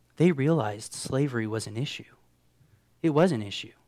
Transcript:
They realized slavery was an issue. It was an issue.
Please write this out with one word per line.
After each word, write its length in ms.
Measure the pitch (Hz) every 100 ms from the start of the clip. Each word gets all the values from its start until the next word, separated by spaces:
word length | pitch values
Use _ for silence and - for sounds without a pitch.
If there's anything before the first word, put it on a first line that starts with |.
| _ -
They 160 | 175
realized 600 | 139 143 160 107 104 -
slavery 520 | - - 135 147 120 110
was 220 | 110 107
an 100 | 110
issue. 380 | 147 - - _ _ _ _ _ _ _ _ _
It 80 | 165
was 200 | 147 185
an 120 | 120
issue. 300 | 101 - - _